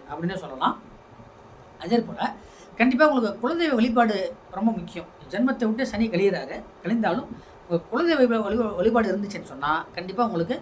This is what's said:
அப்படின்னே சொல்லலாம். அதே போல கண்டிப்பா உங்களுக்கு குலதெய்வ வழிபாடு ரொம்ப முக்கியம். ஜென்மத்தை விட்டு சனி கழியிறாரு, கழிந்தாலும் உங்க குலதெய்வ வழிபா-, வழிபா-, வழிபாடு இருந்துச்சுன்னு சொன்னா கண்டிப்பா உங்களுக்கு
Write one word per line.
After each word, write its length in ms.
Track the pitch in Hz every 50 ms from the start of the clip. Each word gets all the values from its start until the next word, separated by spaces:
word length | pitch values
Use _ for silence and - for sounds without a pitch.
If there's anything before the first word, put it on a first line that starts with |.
| -
அப்படின்னே 320 | - 147 160 165 175 190 170
சொல்லலாம். 380 | 160 139 131 131 156 - - - - - - - - - - - - - - - - - - - - - - -
அதே 180 | - 175 233 240
போல 200 | - - - - 185 254 - - - - - - - - -
கண்டிப்பா 300 | - 233 254 254 240 311
உங்களுக்கு 340 | 302 277 254 226 202 202 -
குலதெய்வ 340 | - 269 330 339 339 311 269
வழிபாடு 420 | 226 226 262 226 240 233 220 208 190 190 - - - - -
ரொம்ப 200 | - 190 214 220
முக்கியம். 360 | 190 180 170 - - 175 170 - - - - -
ஜென்மத்தை 360 | - 202 247 269 262 - 240
விட்டு 180 | 214 220 233 262
சனி 200 | - - 208 226 220
கழியிறாரு, 480 | 196 170 190 202 180 151 135 - - 226 - - - -
கழிந்தாலும் 480 | - 175 226 233 214 185 170 240 302 - - - - - - -
உங்க 180 | - - 175 170 -
குலதெய்வ 340 | - 220 269 339 339 320 294
வழிபா-, 260 | 254 233 233 220 220
வழிபா-, 300 | 220 214 240 233 214 202
வழிபாடு 300 | 175 185 226 226 240 214 190
இருந்துச்சுன்னு 440 | 185 202 202 196 - 170 - -
சொன்னா 200 | 143 131 143 147 156 165 185 - -
கண்டிப்பா 300 | 175 180 185 190 233 240
உங்களுக்கு 320 | 214 180 170 165 170 254 -